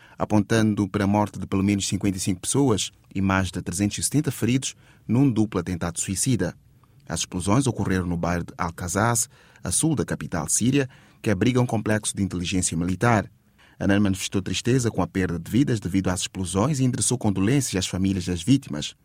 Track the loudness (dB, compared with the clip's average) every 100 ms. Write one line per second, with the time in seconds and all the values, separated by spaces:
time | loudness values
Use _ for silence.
0 | -20 -8 0 0 2 2 2 2 0 0
1 | 2 2 0 -4 -4 0 2 2 0 -2
2 | -2 -2 -4 -4 -2 0 2 0 -2 -10
3 | _ -2 2 2 0 -4 -6 -2 -2 0
4 | -2 0 -2 -2 0 0 -2 -10 -20 -16
5 | -2 2 4 4 0 0 -4 -4 -4 -4
6 | -4 -2 0 0 0 -4 _ _ _ _
7 | -10 -6 -6 -4 2 2 2 -2 -2 0
8 | -2 -2 -2 -4 -6 -6 -6 -6 -4 0
9 | 2 0 -4 -10 -20 -12 -4 0 0 0
10 | -2 -4 -4 -6 -2 0 2 2 0 -6
11 | -20 _ -2 2 4 4 2 0 0 0
12 | -2 -2 -2 -2 -2 0 0 -2 -2 2
13 | 4 4 0 -12 _ _ -20 -4 2 4
14 | 4 0 -2 -4 -2 -4 0 2 2 0
15 | -2 0 -2 -2 0 0 2 0 0 0
16 | 0 -2 -4 -6 -2 0 2 2 0 0
17 | -2 0 0 2 2 2 0 -2 -2 0
18 | 0 0 -2 -2 2 2 2 -8 -8 -12